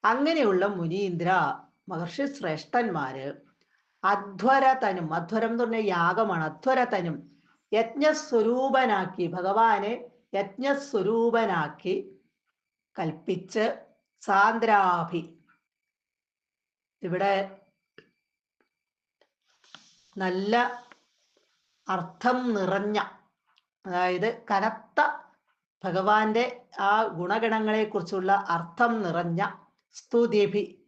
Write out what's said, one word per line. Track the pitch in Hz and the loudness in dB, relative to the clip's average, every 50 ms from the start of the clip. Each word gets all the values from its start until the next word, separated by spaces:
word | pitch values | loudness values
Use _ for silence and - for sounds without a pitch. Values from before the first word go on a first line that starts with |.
| - | 2
അങ്ങനെയുള്ള | 208 233 254 285 311 330 320 269 214 190 185 185 | 2 2 2 2 0 2 2 2 4 4 2 2
മുനീന്ദ്ര, | 202 208 185 170 165 160 196 202 190 175 165 175 175 185 180 160 143 - - - _ _ _ _ - | 0 0 -2 -4 -4 -2 -2 -2 -2 -2 -2 0 2 2 2 2 0 -2 -6 -10 _ _ _ _ -10
മഹർഷി | 190 160 165 170 - - 277 | -8 -8 -8 -8 -6 -4 -6
ശ്രേഷ്ഠന്മാര്, | 277 277 - - 175 156 156 - - - 247 240 226 185 160 139 131 131 135 131 139 147 - _ _ _ _ _ _ _ _ _ _ _ _ - | -6 -6 -6 -6 -4 -4 -4 -8 -2 -2 0 0 0 -2 -4 -4 -6 -8 -8 -10 -10 -10 -12 _ _ _ _ _ _ _ _ _ _ _ _ 0
അധ്വരതനും, | 190 202 202 202 202 196 180 196 247 269 269 269 262 262 254 240 208 190 180 170 156 156 | 0 0 0 -2 -8 -12 -2 2 4 4 6 6 4 4 4 2 -2 -2 -2 -4 -4 -4
അധ്വരം | 170 170 170 208 220 226 220 | -4 -4 -2 -2 -2 0 0
എന്ന് | 233 233 240 | 0 0 -2
പറഞ്ഞ | 226 226 | -2 0
യാഗമാണ്, | 226 220 202 185 175 170 170 185 202 226 208 185 165 160 | -2 0 0 2 2 2 2 2 2 2 0 0 -2 -2
അധ്വരതനും | 156 156 - - 262 262 262 247 240 240 196 175 170 156 139 - - _ _ _ _ _ _ _ _ - | -4 -6 -4 0 2 2 2 2 0 0 -2 -2 -2 -6 -6 -10 -16 _ _ _ _ _ _ _ _ 0
യജ്ഞസ്വരൂപനാക്കി, | 214 226 226 - 285 285 302 302 302 - - 269 233 214 220 240 254 262 269 233 262 254 240 214 196 190 185 - - 175 165 | 0 0 0 -2 2 2 2 2 2 -2 0 2 2 2 4 2 2 0 2 2 2 4 4 2 0 -2 -4 -4 -4 -4 -4
ഭഗവാനെ | 170 185 180 190 202 214 226 226 214 202 196 208 233 247 - - _ _ _ _ - | -4 -4 -2 0 2 4 4 4 4 2 0 -4 -4 -6 -8 -16 _ _ _ _ -4
യജ്ഞസ്വരൂപനാക്കി | 196 202 196 - - 247 277 285 277 277 - - 214 185 196 226 233 226 233 220 233 226 208 185 170 156 147 - - - 185 190 - - - - - _ _ _ _ _ _ _ _ _ _ _ _ _ _ _ - | -4 -4 -4 -6 -6 -2 -2 -2 -2 -4 -4 -2 -2 0 0 0 2 2 2 2 2 0 2 0 -2 -2 -4 -6 -10 -6 -4 -4 -4 -6 -10 -16 -20 _ _ _ _ _ _ _ _ _ _ _ _ _ _ _ -6
കൽപ്പിച്ച്, | 185 160 156 - - - 190 180 180 - - 220 214 233 - - - _ _ _ _ _ _ _ - | -6 -6 -6 -8 -6 -6 -6 -6 -6 -6 -2 -2 -2 -2 -2 -6 -12 _ _ _ _ _ _ _ -4
സാന്ദ്രാഭി, | - 202 196 202 220 226 233 220 226 214 202 196 185 180 175 165 - - 170 - - - _ _ _ _ _ _ _ _ _ _ _ _ _ _ _ _ _ _ _ _ _ _ _ _ _ _ _ _ _ _ _ _ _ | 0 4 4 4 4 4 2 2 4 4 4 4 4 2 0 -2 -4 -6 -8 -8 -8 -18 _ _ _ _ _ _ _ _ _ _ _ _ _ _ _ _ _ _ _ _ _ _ _ _ _ _ _ _ _ _ _ _ _
ഇവിടെ | - 185 165 180 190 196 196 190 196 190 - - _ _ _ _ _ _ _ - - _ _ _ _ _ _ _ _ _ _ _ _ _ _ _ _ _ _ _ _ _ _ _ _ _ _ _ _ _ _ _ _ _ _ - _ _ _ _ _ _ _ 196 | -8 -6 -2 0 0 0 0 0 -2 -6 -10 -18 _ _ _ _ _ _ _ -20 -20 _ _ _ _ _ _ _ _ _ _ _ _ _ _ _ _ _ _ _ _ _ _ _ _ _ _ _ _ _ _ _ _ _ _ -20 _ _ _ _ _ _ _ -4
നല്ല | 190 185 180 185 196 208 220 240 247 254 - - - _ - _ _ _ _ _ _ _ _ _ _ _ _ _ _ _ _ _ _ - | -4 -2 -2 -2 0 0 2 2 2 0 -4 -10 -16 _ -20 _ _ _ _ _ _ _ _ _ _ _ _ _ _ _ _ _ _ -6
അർത്ഥം | 190 185 175 170 - _ - 240 254 254 254 247 226 | -4 -4 -4 -8 -12 _ 0 0 0 2 0 -2 -2
നിറഞ്ഞ, | 202 190 180 190 196 202 208 214 214 - - - - _ _ _ _ _ _ _ _ _ _ _ _ _ | 0 0 0 0 -2 -2 -2 -2 -2 -4 -4 -10 -20 _ _ _ _ _ _ _ _ _ _ _ _ _
അതായത് | 190 180 180 180 180 180 180 180 226 233 - - - | -6 -2 0 0 0 0 0 -2 -2 -4 -4 -4 -2
കനത്ത | 208 196 196 220 220 - - _ _ - 302 - - - - - _ _ _ _ _ _ _ _ _ _ - | 0 0 0 0 -4 -4 -14 _ _ 0 2 2 0 -4 -12 -20 _ _ _ _ _ _ _ _ _ _ -8
ഭഗവാന്റെ | 190 165 190 190 202 208 214 220 220 214 226 240 247 - - - _ _ - | -4 -4 -2 2 4 4 4 4 2 2 0 0 0 -4 -10 -20 _ _ -4
ആ | 190 196 208 214 226 | 0 2 2 2 2
ഗുണഗണങ്ങളെക്കുറിച്ചുള്ള | 208 - 160 175 175 202 226 226 226 214 220 220 214 214 220 220 208 - 202 170 165 - 190 185 190 196 196 196 - | 0 -2 -6 -4 -2 -2 0 0 0 0 0 0 0 0 0 0 0 -2 -4 -4 -4 -4 -4 0 2 2 2 2 0
അർത്ഥം | 170 165 165 - - - 240 233 233 220 | -4 -4 -4 -8 0 2 2 2 2 0
നിറഞ്ഞ | 208 175 160 170 170 170 170 170 202 - - - - _ _ _ _ _ _ | -2 -2 -2 -2 -2 -2 -2 -2 -2 -4 -6 -10 -20 _ _ _ _ _ _
സ്തുതിഭി | - - _ - 233 233 233 - 208 202 202 196 208 202 - - _ _ | -20 -18 _ 2 2 2 4 4 2 2 2 2 -2 -4 -4 -8 _ _